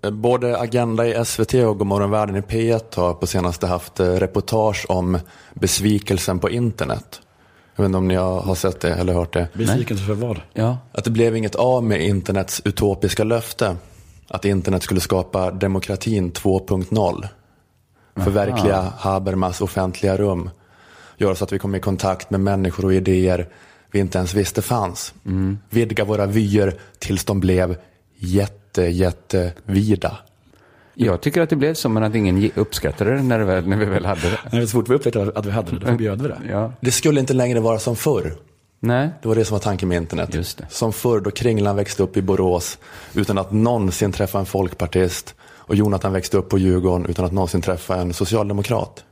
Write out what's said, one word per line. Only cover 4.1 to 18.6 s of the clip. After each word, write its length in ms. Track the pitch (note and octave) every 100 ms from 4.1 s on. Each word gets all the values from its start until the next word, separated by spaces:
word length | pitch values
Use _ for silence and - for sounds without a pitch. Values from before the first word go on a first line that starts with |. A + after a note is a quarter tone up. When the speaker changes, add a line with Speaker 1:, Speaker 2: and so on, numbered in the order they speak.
| F#2 F#2 G#2 - A2+ A2 G2 -
Speaker 1:
om 300 | F#2 F2+ F2+ E2 - -
besvikelsen 840 | - F#2 - G#2 G#2 - F#2+ - F2
på 120 | F2
internet. 680 | A2+ A#2+ - C#2 A1+ - - _ _ _ _ _ -
Jag 60 |
vet 60 | G2
inte 100 | F#2+
om 100 | F#2
ni 60 |
har, 260 | F#2 F#2 F#2
har 140 | F#2
sett 260 | F#2 F#2+ F2+
det 140 | E2+
eller 180 | E2+ F2+
hört 200 | F2 E2+
det. 160 | F2 F2
Speaker 2:
Besvikelse 500 | G2 A2 A#2+ A#2 G#2 G2
Speaker 1:
Nej. 100 | G#2
Speaker 2:
för 80 | A#2+
vad? 140 | F2 -
Speaker 3:
Ja. 260 | - A2+ B2 -
Speaker 1:
Att 120 | -
det 60 | -
blev 260 | A2 A#2 A2+
inget 180 | G#2+
av 300 | - B2 B2+
med 160 | A2+ F#2+
internets 640 | F2 G2 F#2 G2 F#2 -
utopiska 600 | G2+ - G#2 F#2+ G2 -
löfte. 520 | A2 A#2 - - G#2+ E2+ - - - - -
Att 160 | F#2
internet 380 | G2+ G2 F2+ F#2
skulle 180 | - F#2
skapa 500 | - F#2+ F2+ F#2+ F#2
demokratin 800 | F#2 G2 F#2+ - F#2+ - G#2+ F2+
två 360 | - G2+ F#2+ F#2+
punkt 220 | F#2+ F2+
noll. 360 | G#2+ F#2+ - G2+ - _ _ _ _ _ _ _ -
Speaker 3:
Aha. 80 |
Speaker 1:
Förverkliga 680 | G2 G2+ G2+ B2